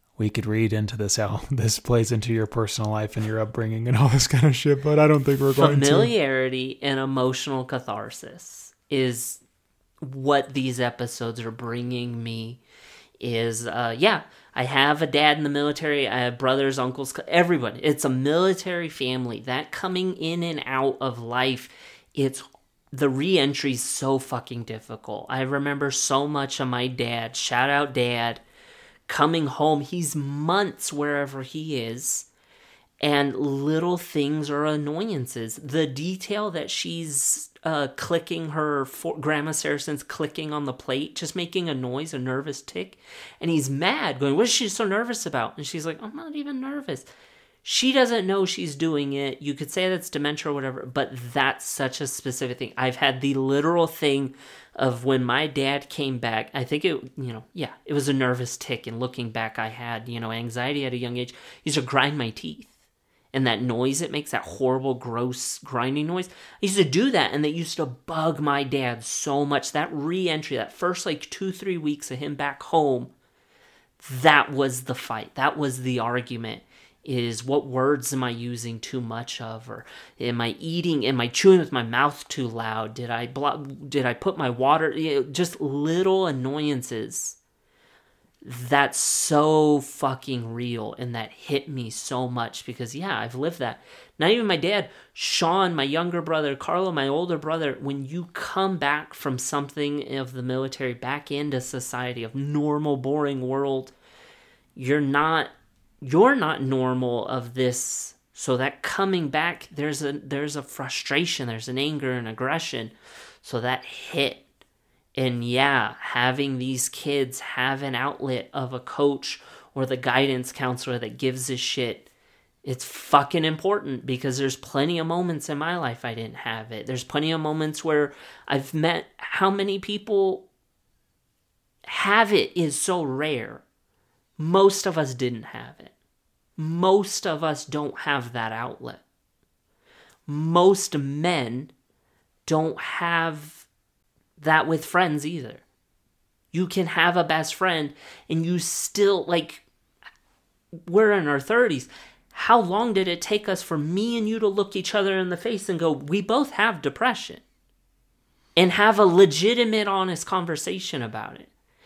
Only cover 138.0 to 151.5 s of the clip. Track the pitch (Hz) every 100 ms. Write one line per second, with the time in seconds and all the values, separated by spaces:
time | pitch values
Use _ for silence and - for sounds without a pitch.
138 | 151 139 120 120 113 110 120 - 123 98
139 | _ _ _ _ _ _ _ _ _ -
140 | - _ - 147 160 175 185 190 - 151
141 | 139 143 175 160 117 123 156 _ _ _
142 | _ _ _ _ - 156 160 - - -
143 | 170 170 165 151 151 - - _ _ _
144 | _ _ _ - 156 156 156 156 - 175
145 | 180 147 151 170 120 - _ _ _ _
146 | _ _ _ _ _ 165 180 190 170 175
147 | 175 175 160 156 156 - 185 160 143 -
148 | - - - 165 165 175 - - - 202
149 | 202 190 156 175 - - _ _ _ _
150 | - - _ _ _ _ _ 170 - 190
151 | 220 202 151 139 135